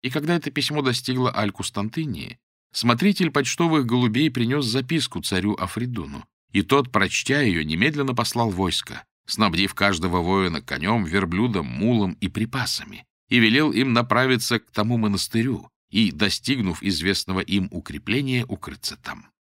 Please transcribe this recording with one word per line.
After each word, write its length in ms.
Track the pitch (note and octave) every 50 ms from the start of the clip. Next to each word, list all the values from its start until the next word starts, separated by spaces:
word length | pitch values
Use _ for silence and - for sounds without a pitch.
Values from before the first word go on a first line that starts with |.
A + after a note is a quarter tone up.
И 80 | - B2+
когда 240 | B2 D#3 D3 D#3 F3
это 160 | E3+ - D3
письмо 320 | C3+ D3 C#3 - D3+ D3+
достигло 500 | C#3 C3 A#2+ - - C3 B2+ B2+ B2+ A#2+
Аль-Кустантынии, 1080 | - - A2 G#2 - - G2+ - - G2+ G2+ A2 - E3 D#3+ D3 - - - - - _ _ _ _ _ _ _
смотритель 580 | _ - A2+ A#2+ A#2+ B2 F3 G#3 G3 - F#3 D#3
почтовых 560 | C3 C#3+ C3+ - - - E3+ E3 D#3+ D3+ C3
голубей 460 | A2+ A#2+ B2+ B2 A#2 G#2+ C3 D#3 D#3
принес 340 | B2 B2 A#2 A#2 C3+ D3 C#3
записку 560 | A2 A2 C3+ C3 B2+ E3 D#3 - - - F2
царю 320 | - - G2 F#2 F#2 G#2 G2+
Афридуну, 720 | - F#2 F#2+ - A2 B2 B2+ A#2+ G#2+ D#2 D2 C#2 C2 - _ _ _ _ _
и 120 | - G2
тот, 280 | F#2+ - C3+ C#3+ C3+ B2
прочтя 500 | - G#2 G2 F2+ - - - - C3+ D3
ее, 220 | C#3+ A2+ F2 D#2+
немедленно 500 | D#2 D2+ D#2 E2+ A2 D3+ D3+ D3 C#3 C3+
послал 380 | C3+ B2+ A#2 - - A#2+ A#2+ A2
войско, 540 | F#2+ F2+ F#2+ F2 - - - - - - - _ _ _ _
снабдив 500 | - - - G#2+ G2+ D#2+ E2+ G2 F#2+ -
каждого 420 | - G2 G2+ F#2+ E2 F2 F2+ E2+ F2+
воина 420 | E2+ F2 F#2+ G2 F#2+ F2+ E2 C#2+
конем, 440 | - - C#2 C2 D2+ G2 A2+ A#2 F#2+
верблюдом, 640 | D#2 E2+ G2+ F#2+ E2+ E2 F#2+ A#2 B2 G#2 F#2 D2+
мулом 480 | B1 A#1+ C#2 F#2+ A#2 B2 A2 G2+ F#2 D#2+
и 120 | _ -
припасами, 800 | F2 - - A2+ A#2 - C3+ A2+ - - - - - - - - _ _ _ _ _
и 100 | A2+ A#2+
велел 320 | A2+ G#2+ A2+ C#3+ D#3 D3+
им 220 | - A2+ C3+ C3+
направиться 680 | A#2 A#2+ A#2+ B2 G#2 A#2 C3 C3 B2+ A#2+ B2 - A#2+ A2
к 140 | _ _
тому 260 | _ - G#2 A2+ B2 A#2
монастырю 720 | A2 G#2 G2+ F#2 - - - A2+ A2+ C3+ A#2+ F2+ - - _ _ _ _
и, 220 | - G#2+ A2+ F#2
достигнув 720 | C#2 D2 G#2+ G2 - - - A#2+ C#3+ C3 G#2 F#2 E2 -
известного 560 | - G2 F#2 D2+ E2 G2 F#2+ - - - F#2 F#2
им 300 | - - F#2+ G2+ F#2 -
укрепления, 720 | - E2 - - D2 D2 - - G#2 C3+ C#3+ C3+ C3 B2 -
укрыться 520 | - G2 - - - C#2+ - - - -
там. 320 | _ _ - - - - _ _ _